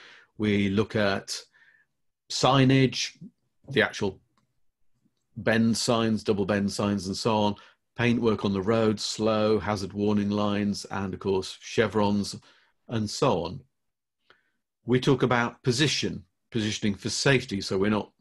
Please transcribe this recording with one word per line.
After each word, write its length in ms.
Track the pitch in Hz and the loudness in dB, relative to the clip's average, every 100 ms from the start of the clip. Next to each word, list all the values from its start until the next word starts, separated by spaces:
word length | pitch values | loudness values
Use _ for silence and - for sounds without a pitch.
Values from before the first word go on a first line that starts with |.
| - - _ - | -20 -20 _ -6
We 320 | 107 101 101 | 0 2 2
look 260 | 98 101 113 | 0 0 0
at 460 | 101 101 - - - _ _ _ _ _ _ _ - | 0 -2 -6 -12 -14 _ _ _ _ _ _ _ -10
signage, 880 | - 135 135 131 135 131 - - - - _ _ _ - | -2 2 6 6 6 4 0 -8 -10 -20 _ _ _ -4
the 120 | 139 | 0
actual 380 | 101 - 101 92 _ _ _ _ _ _ _ _ _ _ _ - | 0 0 -6 -6 _ _ _ _ _ _ _ _ _ _ _ -6
bend 380 | 104 110 113 107 | 0 2 2 2
signs, 480 | - 117 113 107 | 2 2 2 0
double 220 | - 101 101 | 0 0 0
bend 260 | 104 101 | 0 0
signs 360 | 98 104 101 92 | 0 0 0 -2
and 100 | 95 | -4
so 180 | 120 107 | 0 2
on, 200 | 104 101 - _ _ - | 2 0 -10 _ _ -2
paintwork 500 | 120 117 113 101 104 | 0 2 2 0 0
on 80 | |
the 80 | 98 | 0
road, 380 | 95 113 110 104 | 0 2 2 0
slow, 600 | - - 110 110 107 107 | -4 -2 0 2 2 0
hazard 340 | 104 104 98 | -2 -4 -4
warning 360 | 98 104 104 101 | -2 0 2 0
lines, 560 | 104 104 101 101 98 - | 0 -2 -2 -2 -4 -6
and 240 | 98 98 92 | -8 -6 -6
of 40 | |
course 380 | 98 95 95 - | -2 -2 -4 -10
chevrons 760 | - - 110 110 101 104 95 110 - _ _ _ - | -6 0 2 2 0 0 -4 -8 -16 _ _ _ -8
and 200 | 117 104 | -6 -4
so 340 | - 139 92 | -2 0 0
on. 180 | 85 - - _ _ _ _ _ _ _ _ _ _ _ 113 | -4 -10 -18 _ _ _ _ _ _ _ _ _ _ _ 0
We 140 | 127 | 2
talk 240 | 139 131 | 2 2
about 400 | 127 120 117 - | 4 2 0 -4
position, 600 | - 120 147 - 98 - - _ _ | -2 0 0 0 -4 -6 -14 _ _
positioning 440 | 117 107 110 110 95 | -4 -4 -2 -4 -4
for 140 | 113 | -4
safety, 500 | - 143 135 131 98 | -2 2 2 0 -6
so 180 | - 98 | -2 0
we're 140 | 104 | 2
not 200 | 107 - _ | 0 -2 _